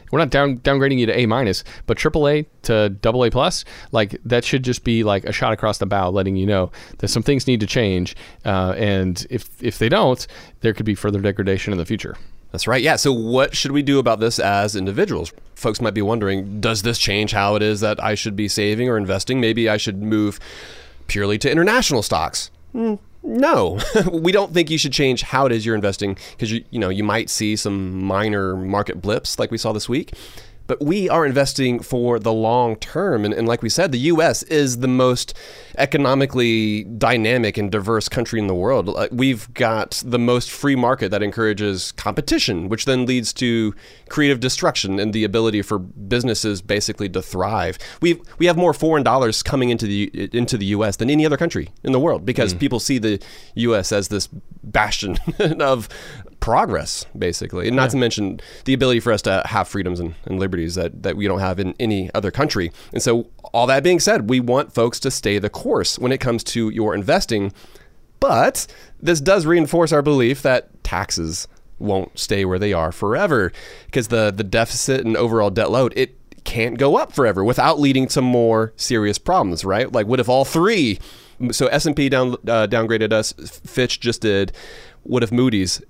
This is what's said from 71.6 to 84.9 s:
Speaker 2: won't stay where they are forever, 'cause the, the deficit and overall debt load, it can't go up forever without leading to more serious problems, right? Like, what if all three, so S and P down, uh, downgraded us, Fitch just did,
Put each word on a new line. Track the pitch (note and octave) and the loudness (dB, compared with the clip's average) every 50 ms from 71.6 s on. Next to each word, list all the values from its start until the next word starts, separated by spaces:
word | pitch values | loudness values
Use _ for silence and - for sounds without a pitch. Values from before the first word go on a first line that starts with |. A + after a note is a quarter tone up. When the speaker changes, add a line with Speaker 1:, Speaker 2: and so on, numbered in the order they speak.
| - - - - | -20 -20 -14 -8
Speaker 2:
won't | - G#2 G2 F#2+ F2+ - - - | -4 -2 0 0 -2 -4 -6 -10
stay | - - G#2+ G2 G2 | -4 -2 0 0 0
where | F#2 F#2 F2+ | 0 0 0
they | G#2 G#2 F#2 | 0 0 0
are | E2 D#2+ D#2+ - | 0 0 -2 -2
forever, | - G#2+ G2+ A#2 D#3 G3+ F#3+ D3 A2+ F#2 E2 - - - - - - - - - | -4 -2 -2 0 0 2 2 2 2 2 0 -2 -6 -14 -18 -20 -20 -18 -6 -4
'cause | C3+ A2+ G2+ | -4 -2 0
the, | A#2 A2+ A2 G#2 F#2+ | 0 2 2 2 0
the | G2 G#2+ | -2 -4
deficit | F#2+ A#2 A2 A2+ - - B2 - - C3+ C3 - | -2 0 0 0 0 -2 -4 -2 0 0 0 0
and | A2 A2 | 0 0
overall | - A#2+ A#2 A2+ A2+ G#2 G#2 | 2 2 2 2 2 2 2
debt | F#2+ A2 G#2 D2 | 2 0 0 2
load, | G#2 B2+ C3 A2+ - | 2 2 2 2 0
it | A#2+ C3 - - - - - - - - | 0 -2 -2 -4 -12 -20 -20 -20 -12 -10
can't | - - A#2+ A2+ B2 A2+ A#2 | -6 -4 -2 -2 -2 0 2
go | C3+ C#3+ F3 | 2 4 4
up | B3+ D#4+ - - | 2 0 0 0
forever | D3+ C3 A2 F#2 F#2+ F#2+ | 2 2 2 4 2 2
without | A2+ A#2+ - B2 D3+ E3 D3 | 2 2 4 4 4 4 4
leading | C#3+ C#3 C3 C3 C3 B2+ | 4 4 4 2 2 2
to | - D3 B2+ | 0 0 2
more | B2+ B2 A#2+ A#2 A2+ A2+ A2 A2+ A2 - | 2 4 4 4 4 4 2 2 0 -4
serious | - - - B2 A2 G#2 G#2 G2+ - | -8 -4 -2 0 2 2 0 0 -2
problems, | - - F3+ F#3 B2 F#2+ E2+ E2 - | 0 2 2 2 2 2 0 -2 -2
right? | F#2+ F#2+ G#2+ C3 - B2 | 0 0 0 0 0 0
Like, | A#2 G#2 | 0 2
what | G#2 B2+ B2+ | 2 2 2
if | - B2+ | 2 4
all | B2+ C3+ C3+ | 4 4 2
three, | C3+ - D#3+ F3 G#3+ A#3 F#3+ C#3+ A2+ F#2+ - - - - - - - - - B2+ A#2+ | 2 2 2 2 4 4 4 2 2 0 -2 -6 -14 -18 -20 -20 -20 -10 -6 -4 -4
so | A2+ - C#3+ | 0 2 2
S | B2 C3+ D3 - | 2 2 2 0
and | D#3+ - | 0 0
P | D3+ C#3+ C3+ | 2 2 2
down, | C3+ B2+ B2+ B2+ B2 - - A2 | 2 2 2 0 -2 -4 -2 0
uh, | A#2 A2+ G#2+ | 2 2 2
downgraded | G2 A#2+ A2+ A2+ A2 A2+ G#2+ A2 G#2+ A2 | 2 2 0 0 0 0 0 2 2 2
us, | G#2+ G#2+ - - | 0 0 -2 -6
Fitch | - - - - - - - - B2+ B2+ A#2+ - - | -10 -14 -18 -18 -18 -20 -8 -2 -2 0 0 -2 -2
just | - A#2 A2+ - - | -2 -4 -2 0 0
did, | G#2+ G2 G2 G2 F#2+ - - - - - - - - | 0 2 2 0 -2 -4 -10 -14 -18 -18 -20 -20 -20